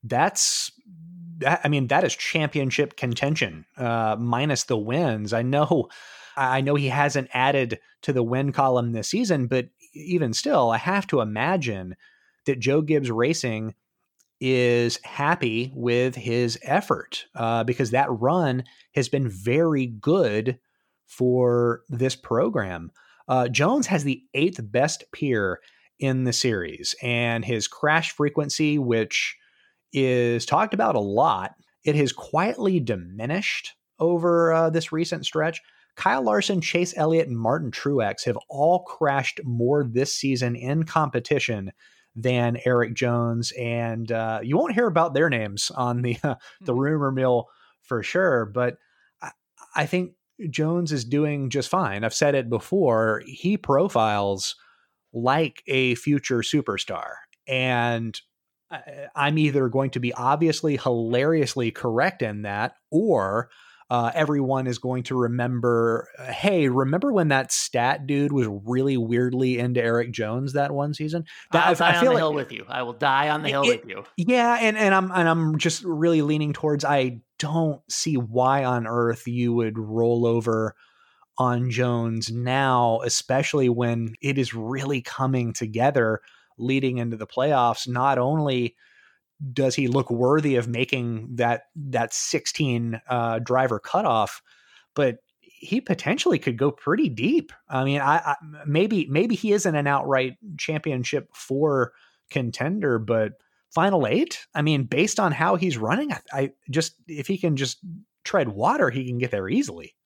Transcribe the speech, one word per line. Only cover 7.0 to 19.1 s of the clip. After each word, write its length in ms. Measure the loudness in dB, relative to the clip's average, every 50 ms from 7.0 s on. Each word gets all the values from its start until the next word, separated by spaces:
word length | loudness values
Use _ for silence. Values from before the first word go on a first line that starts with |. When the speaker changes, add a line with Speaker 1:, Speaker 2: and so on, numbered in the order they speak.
| 0 2 0 -2 -4 -4 -2
Speaker 1:
added 460 | 0 2 2 2 2 0 0 -4 -8 _ _ _ _
to 120 | -4 -2 0
the 100 | 0 0
win 280 | 0 0 -2 -2 -2
column 400 | 0 2 2 4 4 2 0 0
this 160 | -4 -4 -6 -4
season, 400 | -2 -2 0 0 0 0 0 0
but 220 | 0 -2 -2 -4 _ _ _ _ _
even 400 | -18 -8 -2 -2 0 0 0 -2
still, 360 | -2 -2 2 2 4 4 4
I 80 | 2 0
have 300 | 0 0 -2 -2 -2 0
to 140 | 0 0
imagine 760 | 0 0 -2 -2 0 0 0 0 -2 -2 -4 -6 -8 -10 -12 _ _ -20 _ _ _ _ _ _ _
that 140 | -4 -2 -2
Joe 220 | 0 2 2 2
Gibbs 280 | 2 2 2 2 2 0
Racing 640 | 0 2 2 2 2 0 -2 -4 -4 -4 -6 -8 -10 _ _ _ _ _ _ _ _ _ _ _ _ _
is 600 | 0 0 2 4 4 4 4 4 2 2 0 -4 -10
happy 680 | -12 -6 -2 0 0 0 0 0 -2 -2 -2 -4 -6 -6
with 400 | -4 -2 0 2 2 2 0 -2
his 420 | -4 -4 -2 0 0 0 0 -2 -6
effort, 640 | -4 0 0 0 2 0 -2 -2 -2 -10 -12 -12 -12 _ _
uh, 280 | -4 -2 0 0 0 0
because 260 | -2 0 -2 -2 0
that 160 | 2 0 2 2
run 540 | 0 0 0 2 2 2 2 2 0 -2 -4 -8 _ _ _ _ _
has 160 | -2 -2
been 180 | 0